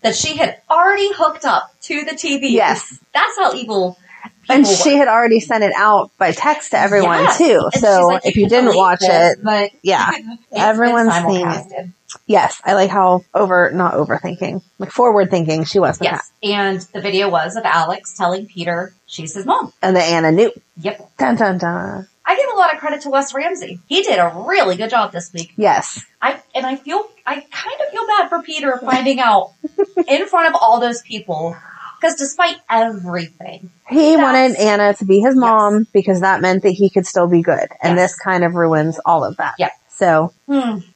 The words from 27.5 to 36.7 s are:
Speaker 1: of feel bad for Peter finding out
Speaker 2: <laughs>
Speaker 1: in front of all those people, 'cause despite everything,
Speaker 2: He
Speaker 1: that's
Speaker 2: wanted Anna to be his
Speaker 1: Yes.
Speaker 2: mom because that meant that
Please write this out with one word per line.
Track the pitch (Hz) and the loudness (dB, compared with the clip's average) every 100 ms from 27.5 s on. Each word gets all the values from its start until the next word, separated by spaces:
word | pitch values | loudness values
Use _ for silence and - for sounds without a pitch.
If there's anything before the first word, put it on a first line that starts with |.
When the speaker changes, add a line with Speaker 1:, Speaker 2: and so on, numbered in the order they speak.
| - - 571 571 | -14 -12 -8 -8
Speaker 1:
of | |
feel | - 440 | -6 -2
bad | 415 349 | -2 0
for | 339 | -4
Peter | - 311 285 247 | -8 -6 -4 -4
finding | 254 254 254 262 | -2 -2 0 0
out | 247 202 - _ 311 - | 2 2 0 _ -14 -4
Speaker 2:
<laughs> | 403 - - | -4 -2 -2
Speaker 1:
in | 285 392 | -2 0
front | 359 330 | 0 0
of | 247 | 2
all | 226 240 | 2 2
those | 240 233 | 0 -4
people, | - 214 - 156 165 175 - - - - | -10 -14 -8 -8 -8 -10 -20 -20 -20 -4
'cause | 330 - | -2 -2
despite | 277 - 349 311 _ 226 226 208 | -8 -2 -2 -2 _ -2 0 -4
everything, | 180 175 165 _ 180 170 185 _ - | -8 -8 -8 _ -18 -18 -20 _ -2
Speaker 2:
He | 277 302 320 | 2 4 4
Speaker 1:
that's | |
Speaker 2:
wanted | 269 262 262 - | 4 4 2 2
Anna | 214 208 208 202 | 2 4 2 0
to | 190 | 2
be | 196 | 4
his | 233 262 | 4 4
Speaker 1:
Yes. | |
Speaker 2:
mom | 240 220 208 208 226 | 4 4 4 2 2
because | 202 190 185 | 0 0 0
that | 190 190 | 2 0
meant | 185 185 | 0 0
that | 202 | 0